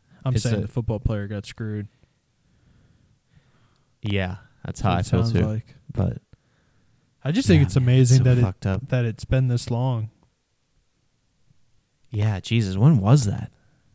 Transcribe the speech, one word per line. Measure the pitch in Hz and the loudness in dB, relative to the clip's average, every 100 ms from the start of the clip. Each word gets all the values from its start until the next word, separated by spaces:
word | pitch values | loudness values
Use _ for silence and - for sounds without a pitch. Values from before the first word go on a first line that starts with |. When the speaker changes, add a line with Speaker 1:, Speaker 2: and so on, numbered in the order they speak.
| _ _ 131 | _ _ -4
Speaker 1:
I'm | 110 | -2
Speaker 2:
It's | |
Speaker 1:
saying | 117 107 | -2 -2
Speaker 2:
a | |
Speaker 1:
the | 104 | -4
football | - 110 107 | -6 -6 -4
player | - 107 101 | -4 -4 -6
got | 104 - | -10 -12
screwed. | - 110 107 104 _ _ _ _ _ _ _ _ _ _ _ _ _ _ _ _ _ _ _ _ _ | -12 -8 -8 -10 _ _ _ _ _ _ _ _ _ _ _ _ _ _ _ _ _ _ _ _ _
Speaker 2:
Yeah, | 107 98 92 95 - _ - | -4 -4 -4 -8 -16 _ -12
that's | - | -4
Speaker 1:
That's | |
Speaker 2:
how | 101 | 0
Speaker 1:
what | 87 | 0
Speaker 2:
I | |
Speaker 1:
it | - | 0
Speaker 2:
feel | 90 | 0
Speaker 1:
sounds | 113 | 2
Speaker 2:
too. | 98 107 | 0 0
Speaker 1:
like. | 110 - - - | -4 -10 -18 -8
Speaker 2:
But | - 95 - - - _ _ _ _ _ _ _ _ | -4 -4 -4 -14 -20 _ _ _ _ _ _ _ _
Speaker 1:
I | 139 | -4
just | 190 269 | 0 4
think | 165 | 4
Speaker 2:
yeah, | 139 | 4
Speaker 1:
it's | 135 | 2
Speaker 2:
man, | |
Speaker 1:
amazing | 123 127 123 131 | 4 4 6 6
Speaker 2:
so | 127 | 4
Speaker 1:
that | 123 | 4
it, | |
Speaker 2:
fucked | 110 - 101 | 2 -2 -4
up. | 95 - | -4 -4
Speaker 1:
that | 127 120 | -4 -4
it's | 107 | -6
been | - 131 127 | -2 0 0
this | 120 - | -2 -2
long. | 117 131 117 107 _ _ _ _ _ _ _ _ _ _ _ _ _ _ _ _ _ _ _ _ | -4 -2 -4 -8 _ _ _ _ _ _ _ _ _ _ _ _ _ _ _ _ _ _ _ _
Speaker 2:
Yeah, | 107 107 95 | -4 -2 -2
Jesus, | - 113 101 95 | -2 -2 0 2
when | 135 135 | 4 4
was | 95 143 104 | 4 4 2
that? | - - _ _ _ _ | -6 -10 _ _ _ _